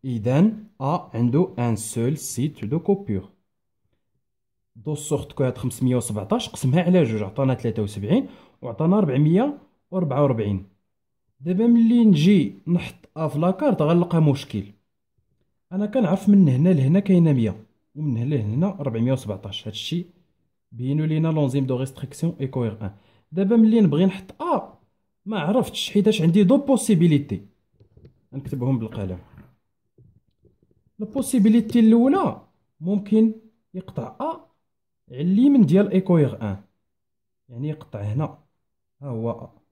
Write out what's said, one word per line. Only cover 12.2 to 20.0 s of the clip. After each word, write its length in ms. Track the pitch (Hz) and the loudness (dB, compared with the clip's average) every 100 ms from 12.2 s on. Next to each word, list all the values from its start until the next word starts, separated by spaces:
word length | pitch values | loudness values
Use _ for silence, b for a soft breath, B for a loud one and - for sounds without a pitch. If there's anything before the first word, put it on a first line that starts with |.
| 165 202 110 - - | 6 4 2 -6 -2
نحط 280 | 175 - - _ 156 | -2 -4 -16 _ -8
أ 120 | 156 | -6
في 100 | 143 | -2
لاكارت 440 | 170 190 294 202 | -2 0 -2 0
غنلقى 400 | 151 170 175 165 | 2 2 2 2
مشكل. 420 | 151 135 - 107 98 _ _ _ _ _ _ _ _ _ _ | 2 0 -4 -10 -10 _ _ _ _ _ _ _ _ _ _
أنا 140 | 185 208 | -6 -4
كنعرف 420 | 262 190 190 - | 0 0 0 4
من 200 | 202 165 | 6 6
هنا 200 | 127 170 | 4 2
لهنا 320 | 165 135 185 | 2 2 2
كاينة 320 | 196 180 165 | 2 4 4
مية، 340 | 135 110 90 - _ _ | 2 0 -4 -16 _ _
ومن 220 | 143 156 117 | -8 -4 -4
هنا 180 | 120 | -2
لهنا 360 | 147 104 120 190 | -2 -2 -2 -2
ربعمية 420 | 190 135 113 120 | -4 -6 -2 -2
وسبعطاش. 560 | 131 104 98 104 95 107 | -2 -4 -10 -10 -12 -12
هادشي 360 | - - 170 | -12 -8 -8